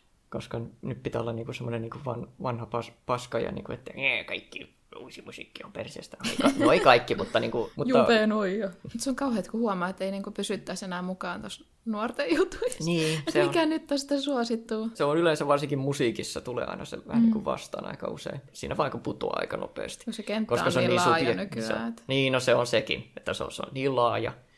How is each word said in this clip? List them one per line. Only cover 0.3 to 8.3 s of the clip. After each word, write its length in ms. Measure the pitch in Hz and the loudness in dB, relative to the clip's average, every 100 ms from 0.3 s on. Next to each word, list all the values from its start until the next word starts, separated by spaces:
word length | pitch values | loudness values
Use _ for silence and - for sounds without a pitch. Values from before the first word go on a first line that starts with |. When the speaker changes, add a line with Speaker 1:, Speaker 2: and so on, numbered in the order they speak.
| 127 - 120 117 - | -10 -6 -8 -8 -8
Speaker 1:
nyt 220 | - 127 | -8 -6
pitää 180 | 131 120 | -4 -4
olla 120 | 117 | -4
niinku 200 | 113 117 | -4 -6
semmonen 280 | - 123 117 | -6 -4 -4
niinku 160 | 117 143 135 | -6 -6 -6
van-, 220 | 117 - - | -6 -8 -8
vanha 220 | 131 117 113 | -6 -6 -4
pas-, 260 | 120 - - - | -6 -6 -12 -4
paska 340 | 123 - 117 | -4 -2 -2
ja 120 | - | -2
niinku, 200 | - - | -6 -8
että 200 | - - 131 | -10 -10 -2
"Ee, 280 | 135 110 | 0 0
kaikki 540 | - 92 - - - _ _ - | -4 -10 -10 -16 -16 _ _ -18
uusi 220 | 131 - | -16 -16
musiikki 420 | - - - - | -16 -16 -16 -16
on 80 | - | -12
perseestä." 460 | - 120 - - - | -10 -10 -10 -14 -8
No 60 | 233 | -6
ei 60 | - | 0
ka-, 280 | 277 277 - | 0 4 4
no 60 | |
ei 80 | 160 | 6
kaikki, 360 | 143 123 - 113 | 8 6 4 -4
mutta 240 | 113 113 | 0 0
niinku, 320 | 113 120 107 - | 0 -2 -4 -2
mutta 220 | 240 254 | 4 6
Speaker 2:
Jupe 280 | 175 226 | 6 6
noija. 400 | 214 | 4